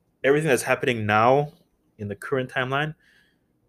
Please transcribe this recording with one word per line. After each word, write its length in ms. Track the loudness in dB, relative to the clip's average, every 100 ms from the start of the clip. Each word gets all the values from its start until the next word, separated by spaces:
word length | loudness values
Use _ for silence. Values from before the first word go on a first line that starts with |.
| _ _
everything 240 | 0 2 2
that's 160 | 0
happening 420 | 0 -2 -2 -2 2
now 460 | 4 4 4 0 _ _ _ _ -12
in 100 | -10
the 80 | -10
current 340 | -6 -6 -4
timeline 420 | -6 -4 -4 -4 -8 _ _ _ _ _ _